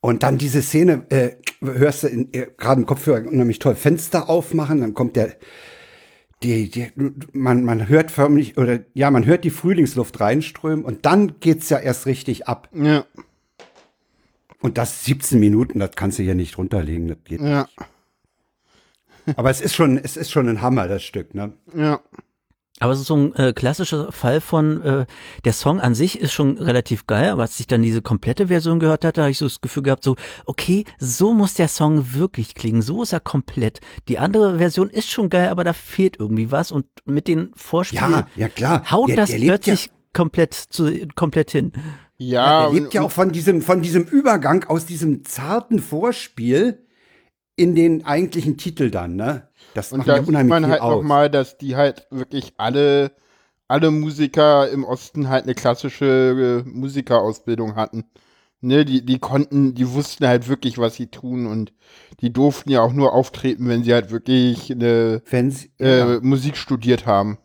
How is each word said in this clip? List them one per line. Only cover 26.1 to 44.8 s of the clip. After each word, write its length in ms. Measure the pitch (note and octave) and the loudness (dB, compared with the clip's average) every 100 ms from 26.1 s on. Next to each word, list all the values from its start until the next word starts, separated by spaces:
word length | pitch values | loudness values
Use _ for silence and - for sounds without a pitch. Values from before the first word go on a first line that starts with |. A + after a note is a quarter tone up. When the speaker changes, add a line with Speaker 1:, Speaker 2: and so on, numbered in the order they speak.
| - | -2
Speaker 3:
ist 140 | D3+ | -6
schon 240 | - C#3+ - | 0 0 0
relativ 480 | - B2 - A2 - | 0 0 -2 -6 -2
geil, 220 | G#2+ E3+ | 0 0
aber 120 | G2 | 0
als 180 | A2+ - | -4 -6
ich 60 | - | -2
dann 160 | A#2+ | 0
diese 180 | A2+ A2+ | 2 0
komplette 460 | - G#2+ - B2 F#3+ | -2 -2 -2 -2 0
Version 320 | F3+ D#3+ E3 | 0 0 0
gehört 240 | D#3+ D#3 | 2 2
hatte, 160 | E3 D#3+ | 0 0
habe 80 | D3 | 0
ich 80 | C3+ | 0
so 80 | C#3+ | -4
das 140 | - | -6
Gefühl 220 | C3 - | -8 -4
gehabt, 200 | C#3 C3+ | -2 0
so, 120 | - C3 - - - | 0 -4 -6 -16 -10
okay, 380 | - - F#3 G#3 - | -6 0 -2 -2 -8
so 340 | C3 A#2+ G3+ | -8 0 4
muss 200 | A3+ G3+ | 4 2
der 140 | - E3 | 2 -2
Song 460 | - D3+ D3+ C3 | 2 2 2 0
wirklich 400 | C3 F#3 - A2 | -2 -4 -4 -10
klingen, 260 | - A#2 A2+ | -6 -2 0
so 200 | A2 F#3+ | 0 -4
ist 100 | A#3 | -4
er 80 | E3+ | -6
komplett. 600 | - C#3+ - - A2 - - - - | -4 -6 -4 -4 -4 -4 -20 -20 -8
Die 100 | B2 | -2
andere 400 | D#3+ G#3+ G#3 E3+ | 0 2 2 4
Version 300 | F3 D#3+ G3+ | 0 2 -2
ist 220 | D#4+ - | -2 -6
schon 180 | - G3 | -4 0
geil, 200 | F3+ F3+ | 2 0
aber 140 | F#3 | 0
da 100 | E3+ | -2
fehlt 440 | E3 - - F#3+ - | -4 -8 0 0 0
irgendwie 320 | G#2+ A2 A2+ | -4 -2 -2
was 200 | C3+ E3+ | -2 -2
und 140 | D3+ - - | -6 -6 -12
mit 240 | - C#3+ D3+ | -4 -4 0
den 240 | D#3+ F3+ | -2 -2
Vorspielen 560 | - - E3 F#3 - F3 | -12 -4 -4 -2 -4 0
Speaker 1:
Ja, 140 | E3 - - | 0 -2 -6
ja, 120 | A2 | -6
klar. 420 | - B2 D#3+ - | -4 -2 -2 0
Speaker 3:
haut 180 | E3+ C4 | 0 2
Speaker 1:
Der, 60 | - | 2
Speaker 3:
das 140 | G#3 | 0
Speaker 1:
der 80 | A2+ | 2
lebt 100 | C3+ | 2
Speaker 3:
plötzlich 360 | G3 G#3 G3 - | 2 2 0 -2
Speaker 1:
ja 60 | _ _ | _ _
Speaker 3:
komplett 400 | - E3 - D#3+ | -2 0 2 0
zu, 520 | - - - D3+ - E3 - | -2 -14 -2 -2 -2 -8 -4
komplett 340 | E3 D#3+ D3+ | 0 0 0
hin. 220 | D3+ - - D#3 C#3+ _ _ | 0 -2 -6 -14 -18 _ _
Speaker 2:
Ja, 440 | B2+ B2 C3 D#3 | -2 2 4 4
Speaker 1:
Ja, 0 | |
der 80 | D#3 | 4
lebt 140 | C#3+ D3 | 2 0
Speaker 2:
und 80 | |
Speaker 1:
ja 80 | G#3 | -2
auch 80 | D#3 | -2
von 180 | E3+ F#3 | 0 0
diesem, 300 | E3 E3 F3 | 2 2 0
von 220 | D#3 F#3 | 2 0
diesem 220 | E3+ E3+ | 2 0
Übergang 600 | E3+ C#4 C#4 G#3 C#3 F3 | 2 2 2 2 2 0
aus 220 | - E3 | 2 -4